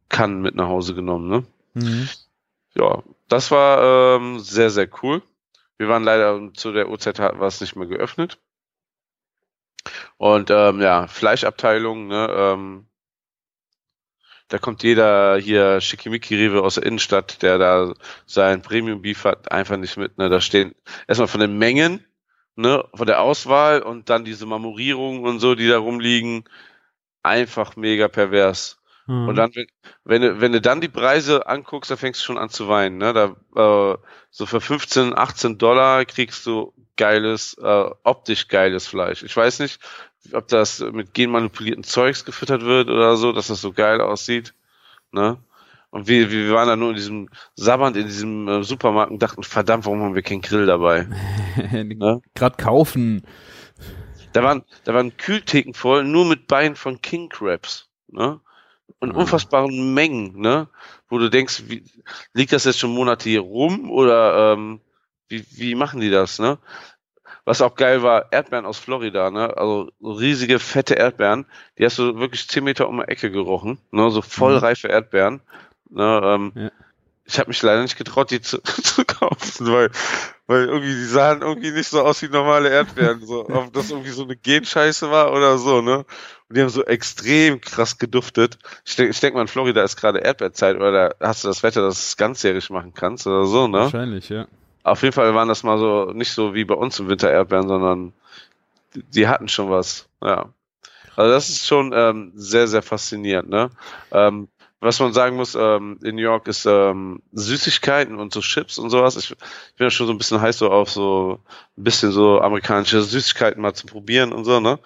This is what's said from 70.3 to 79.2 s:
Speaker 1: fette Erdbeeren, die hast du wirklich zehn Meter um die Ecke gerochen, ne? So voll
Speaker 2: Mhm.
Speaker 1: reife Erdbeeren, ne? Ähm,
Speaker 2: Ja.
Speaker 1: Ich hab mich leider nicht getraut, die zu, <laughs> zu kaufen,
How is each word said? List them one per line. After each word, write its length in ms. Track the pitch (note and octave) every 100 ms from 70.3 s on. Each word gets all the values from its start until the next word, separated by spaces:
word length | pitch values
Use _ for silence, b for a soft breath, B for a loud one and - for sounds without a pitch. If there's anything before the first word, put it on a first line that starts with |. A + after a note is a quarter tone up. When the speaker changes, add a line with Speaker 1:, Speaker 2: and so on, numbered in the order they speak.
| C3+ B2 B2
Speaker 1:
fette 360 | - C#3 -
Erdbeeren, 520 | - A#2+ A#2 G2+ A#2 - B B -
die 60 |
hast 140 | A#2 B2+
du 200 | B2 A2+
wirklich 300 | B2+ B2 -
zehn 160 | D3
Meter 240 | C#3 C3 A2
um 100 | A#2+
die 100 | -
Ecke 220 | - A2
gerochen, 480 | G2 F2+ F2+ G#2 C3 _
ne? 200 | G#2 A2+
So 120 | G#2+
voll 300 | - - C3
Speaker 2:
Mhm. 40 | C3
Speaker 1:
reife 300 | A#2 A#2+ G#2+
Erdbeeren, 520 | A2 A2+ G2 G2 C#3 _ B B B _
ne? 320 | - G#2+ A2
Ähm, 300 | G2 G#2 G2+
Speaker 2:
Ja. 160 | A2+ G#2+ b b _ _ _ -
Speaker 1:
Ich 80 | -
hab 100 | -
mich 140 | A#2+
leider 200 | A2 A2
nicht 140 | B2 -
getraut, 340 | B2+ C3+ C#3
die 100 | A#2+
zu, 180 | - -
<laughs> 200 | - -
zu 220 | - -
kaufen, 640 | - -